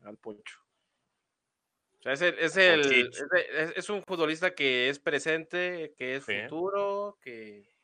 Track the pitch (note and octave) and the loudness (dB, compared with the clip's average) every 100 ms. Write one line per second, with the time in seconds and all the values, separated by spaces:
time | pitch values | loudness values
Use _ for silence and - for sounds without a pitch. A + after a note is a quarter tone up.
0 | G#2 G#2+ A2+ G#2 - - _ _ _ _ | -18 -16 -14 -14 -18 -20 _ _ _ _
1 | _ _ _ _ _ _ _ _ _ _ | _ _ _ _ _ _ _ _ _ _
2 | B2 C#3 F3 C3 D#3+ F3+ F#3 D#3+ C#3+ B2+ | -4 0 0 2 0 6 6 8 6 4
3 | B2 B2+ C#3 F3+ - D3 D#3+ - F3 G#3 | 2 -2 0 0 0 -2 -4 -4 -6 -6
4 | - F3+ D#3 D#3 F3+ F3+ C#3 B2+ B2+ C#3 | -6 -2 -2 0 -2 0 0 2 2 0
5 | - C#3+ D#3+ D#3+ D#3+ F3+ F3+ F3 D#3 - | -2 -2 0 -2 -2 -4 -4 -4 -10 -8
6 | B2+ C3+ C3+ G2+ A#2 D#3 F#3 G3 G3+ G3+ | -6 -6 -4 -6 -4 -4 -2 -2 -2 -4
7 | G3+ G3+ C3 A#2 A2 G#2 - _ | -8 -12 -16 -16 -16 -18 -20 _